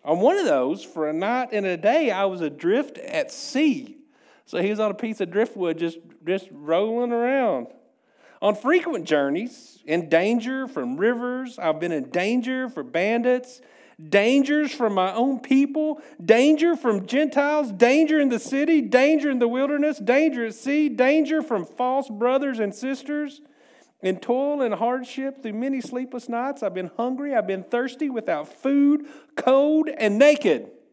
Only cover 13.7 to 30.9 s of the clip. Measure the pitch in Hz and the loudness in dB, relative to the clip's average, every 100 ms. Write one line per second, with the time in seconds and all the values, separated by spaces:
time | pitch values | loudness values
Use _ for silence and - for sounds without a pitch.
13.7 | _ - - 156 196 214 277 277 302 294 | _ -20 -20 0 2 4 4 4 0 0
14.7 | - 226 196 185 220 262 262 - 269 285 | -2 0 2 0 0 -2 -2 2 4 4
15.7 | 294 311 302 - - 170 226 277 302 339 | 0 -2 -4 -12 -12 4 6 6 4 2
16.7 | 330 247 202 190 262 302 269 285 302 262 | 2 0 -2 0 -2 0 0 2 0 -2
17.7 | 190 240 285 311 311 277 233 - 269 302 | 4 6 6 4 4 2 0 -2 0 2
18.7 | 320 226 247 277 311 285 254 233 254 277 | 2 4 4 4 4 0 0 0 0 -2
19.7 | 294 294 302 196 262 311 247 226 208 269 | 0 -2 -2 0 2 2 0 -6 -6 -4
20.7 | 294 302 226 254 311 277 311 311 214 165 | 0 0 0 2 2 0 -2 -2 -6 -6
21.7 | - 247 269 269 208 240 269 277 233 208 | -4 -2 -2 -4 -2 0 0 -2 -4 -6
22.7 | 190 254 269 - 294 294 - - _ _ | -6 -8 -8 -6 -8 -8 -12 -20 _ _
23.7 | _ _ _ 185 180 - 247 285 294 247 | _ _ _ -4 -4 -2 -2 0 -2 -2
24.7 | 202 233 254 247 - 269 269 233 214 262 | 0 -2 -2 -6 -8 -8 -8 -10 -6 -4
25.7 | 269 233 247 254 254 240 233 262 277 208 | -4 -6 -8 -8 -10 -8 -6 -4 -4 -6
26.7 | 180 180 - 247 262 285 254 190 190 185 | -6 -8 -4 -4 -4 -2 -2 -2 -6 -2
27.7 | 240 254 254 294 247 214 156 - - 269 | -4 -4 -4 -4 -4 -4 -4 -6 -6 0
28.7 | 285 285 294 294 - _ - - 269 294 | 4 4 4 -2 -20 _ -2 4 4 4
29.7 | 311 311 - 214 202 285 294 196 131 104 | 2 0 0 0 6 6 6 2 0 -2
30.7 | - _ | -20 _